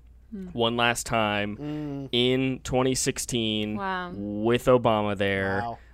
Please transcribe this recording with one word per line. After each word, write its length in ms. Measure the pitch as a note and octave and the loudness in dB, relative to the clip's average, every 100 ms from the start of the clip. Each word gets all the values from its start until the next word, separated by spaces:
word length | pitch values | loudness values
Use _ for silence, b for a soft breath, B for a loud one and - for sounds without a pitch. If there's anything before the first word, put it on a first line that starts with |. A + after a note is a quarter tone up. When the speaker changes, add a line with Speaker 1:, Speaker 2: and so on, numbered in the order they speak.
| - - - | -20 -20 -16
Speaker 1:
Hmm. 160 | G#3 F#3 | -14 -8
Speaker 2:
one 220 | C#3 A#2 A#2+ | 0 0 2
last 300 | A#2+ A#2 - | 2 2 0
time 500 | A#2 G#2+ G#2 G#2 G#2 | 2 2 0 -2 -6
Speaker 3:
Mm. 540 | D3 D3+ D3 C#3 C3+ | -8 -6 -6 -8 -2
Speaker 2:
in 480 | A#2+ B2 B2+ C3 C3 | 2 2 2 0 -2
twenty 320 | - B2+ C3 B2+ | -2 2 2 0
sixteen 800 | - B2+ - A#2+ A2 G#2+ G#2+ G#2+ | -2 -2 -2 -2 0 0 -2 -4
Speaker 1:
Wow. 340 | F#3+ F#3 F3+ G2+ | -4 -4 -6 -8
Speaker 2:
with 500 | G2+ G#2 A2 A#2+ C3 | -6 -2 2 2 6
Obama 500 | B2+ A#2+ G#2+ G#2 G2 | 4 6 2 2 0
there. 440 | G2+ G2 G2 G2 | 0 0 0 -2
Speaker 3:
Wow. 160 | A#2 A2+ - | -4 -8 -16